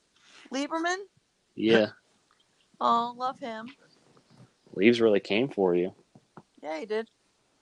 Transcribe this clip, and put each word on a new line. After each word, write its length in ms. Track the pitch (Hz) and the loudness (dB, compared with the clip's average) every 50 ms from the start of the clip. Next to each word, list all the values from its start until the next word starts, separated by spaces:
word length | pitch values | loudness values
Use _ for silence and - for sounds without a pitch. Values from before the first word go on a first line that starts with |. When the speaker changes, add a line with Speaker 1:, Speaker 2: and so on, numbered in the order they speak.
| _ _ _ _ _ - - - - - | _ _ _ _ _ -20 -20 -20 -16 -10
Speaker 1:
Lieberman? 460 | 240 269 285 285 320 330 330 349 359 381 403 - _ _ _ _ _ _ _ _ _ | -6 -6 -4 -4 -4 -2 -2 -2 -2 -4 -6 -12 _ _ _ _ _ _ _ _ _
Speaker 2:
Yeah. 320 | - 104 110 113 113 107 107 | -2 2 4 6 6 4 2
Speaker 1:
<laughs> 40 | - - _ _ _ _ _ _ _ _ _ _ _ _ _ _ _ _ 240 | -2 -10 _ _ _ _ _ _ _ _ _ _ _ _ _ _ _ _ 0
Oh, 300 | 240 233 233 233 240 240 | 2 2 2 0 -4 -8
love 220 | 240 254 254 269 254 | -8 -8 -8 -8 -8
him. 300 | 277 233 220 220 226 247 - - _ _ _ _ _ _ _ _ _ _ - - - - _ _ _ _ - | -10 -12 -10 -12 -12 -16 -18 -20 _ _ _ _ _ _ _ _ _ _ -20 -20 -20 -20 _ _ _ _ -4
Speaker 2:
Leaves 260 | - 98 117 120 117 | 2 4 4 4 4
really 200 | 113 110 104 98 | 4 4 4 2
came 300 | - - 98 107 131 139 | 0 0 -2 -2 -2 -2
for 260 | - 101 95 90 87 | 0 0 0 2 2
you. 180 | 87 87 95 - _ _ _ _ - _ _ _ - - _ _ _ - | 2 0 -2 -6 _ _ _ _ -20 _ _ _ -20 -20 _ _ _ -12
Speaker 1:
Yeah, 160 | 294 320 311 | -12 -10 -10
he 80 | 240 196 | -8 -6
did. 200 | 214 220 226 - _ _ _ _ _ _ _ _ _ _ | -6 -6 -6 -8 _ _ _ _ _ _ _ _ _ _